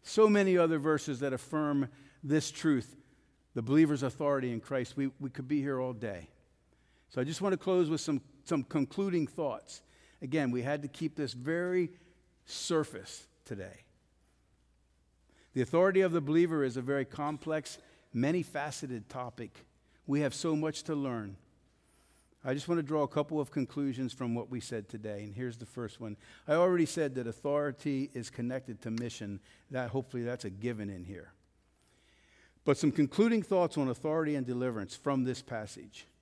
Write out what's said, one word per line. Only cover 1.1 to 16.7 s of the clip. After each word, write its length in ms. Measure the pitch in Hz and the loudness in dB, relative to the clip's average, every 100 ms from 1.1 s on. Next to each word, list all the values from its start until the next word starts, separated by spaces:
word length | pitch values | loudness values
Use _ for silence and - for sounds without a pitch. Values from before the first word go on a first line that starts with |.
| 127 | -2
that 120 | 139 | -2
affirm 560 | 127 - 156 151 143 131 - - _ | -4 -2 -2 2 2 0 -4 -20 _
this 280 | 139 151 - | 0 0 0
truth, 440 | - 160 135 - - - _ _ _ _ 120 | -2 2 2 0 -14 -20 _ _ _ _ -6
the 80 | |
believer's 400 | 113 147 160 147 | 2 6 6 4
authority 480 | 131 - 147 139 127 | -2 -2 0 2 0
in 80 | 117 | -4
Christ. 360 | - 135 120 - | -2 -4 -2 -2
We, 140 | 135 - | -4 -2
we 120 | 139 | -8
could 160 | - 127 | -8 -2
be 140 | 147 | -2
here 180 | 139 131 | 0 -2
all 140 | 127 | -4
day. 360 | 117 110 92 80 _ _ _ _ _ _ _ _ | -4 -6 -8 -12 _ _ _ _ _ _ _ _
So 100 | - | -2
I 40 | |
just 180 | 131 160 | -2 0
want 120 | 196 | 0
to 40 | 185 | 0
close 320 | - 180 156 | 2 4 4
with 120 | 156 | 2
some, 200 | - 139 - - | 0 -2 -2 -20
some 200 | - 160 | -2 -2
concluding 600 | 127 151 135 - 196 175 147 | 0 0 0 0 0 2 0
thoughts. 560 | - 147 110 - - _ _ - _ | -2 -2 -4 -10 -20 _ _ -20 _
Again, 300 | 131 156 135 | -2 0 2
we 100 | 123 | 0
had 220 | 123 147 | 0 -2
to 40 | 143 | -4
keep 280 | - 160 - | -4 -6 -2
this 180 | 139 | -6
very 560 | 123 127 165 180 180 170 - - _ _ _ - | -4 -2 -2 2 2 0 -4 -20 _ _ _ -14
surface 800 | - - 165 151 92 - - - _ - | -10 0 0 0 -6 -12 -16 -18 _ -12
today. 380 | 104 92 92 _ _ _ _ _ _ _ _ _ _ _ _ _ _ _ _ _ | -10 -10 -14 _ _ _ _ _ _ _ _ _ _ _ _ _ _ _ _ _
The 80 | 131 | -2
authority 400 | 120 165 190 190 | 2 4 6 6
of 100 | 190 | 4
the 100 | 170 | 2
believer 420 | 143 160 175 160 | 2 4 4 4
is 140 | 135 | 0